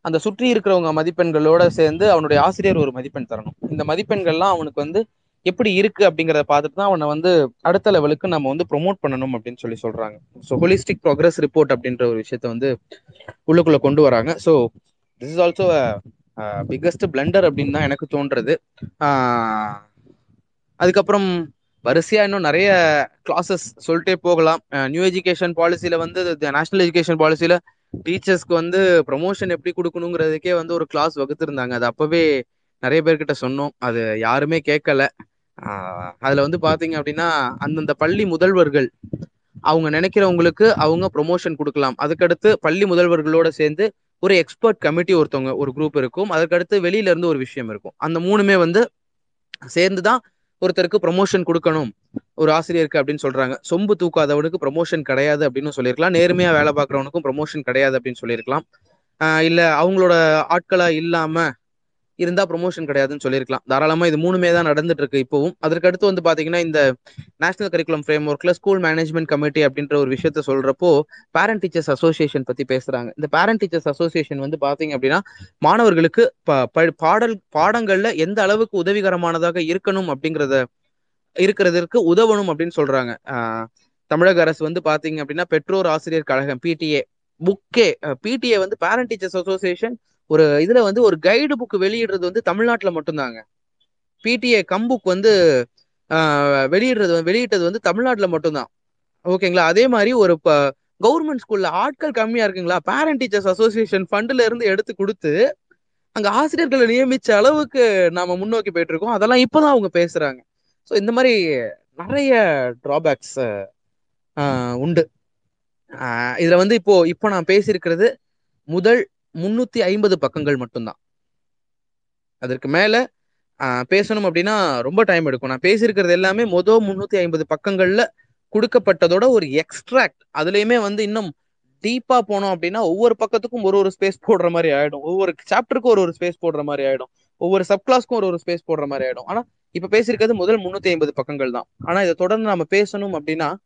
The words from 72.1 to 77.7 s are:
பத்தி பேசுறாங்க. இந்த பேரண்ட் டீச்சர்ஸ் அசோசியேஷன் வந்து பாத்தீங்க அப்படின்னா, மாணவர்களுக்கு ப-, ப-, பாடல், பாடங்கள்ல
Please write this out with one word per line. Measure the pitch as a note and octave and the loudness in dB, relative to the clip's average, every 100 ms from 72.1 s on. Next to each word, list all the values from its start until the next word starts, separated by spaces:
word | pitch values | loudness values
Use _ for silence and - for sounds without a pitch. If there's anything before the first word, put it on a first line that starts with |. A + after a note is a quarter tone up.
| D#3 D3+ C#3+ | 2 -2 -2
பத்தி | C3 C3+ C3 | -6 -8 -4
பேசுறாங்க. | C3 C3 B2+ | -4 -4 -6
இந்த | A#2+ - D3+ | -8 -10 -2
பேரண்ட் | D3+ G3 A3+ | 2 2 0
டீச்சர்ஸ் | F#3+ E3 D3+ | -2 -2 -4
அசோசியேஷன் | C#3+ E3+ E3 D3 C#3 | -2 -2 -2 -4 -6
வந்து | C#3 D3+ | -6 -4
பாத்தீங்க | C#3+ C#3+ D#3 | -4 -2 -4
அப்படின்னா, | C#3 C3+ E3 - - - _ | -2 0 0 -2 -20 -20 _
மாணவர்களுக்கு | D3+ G#3 A3+ E3 E3 - - _ | 2 4 4 4 2 4 2 _
ப-, | - C#3 A#2+ | -2 0 0
ப-, | D#3+ E3 D#3 | 2 0 2
பாடல், | D#3+ G#3 A#3 G#3+ _ | 0 2 0 -4 _
பாடங்கள்ல | D3+ F3+ | 0 2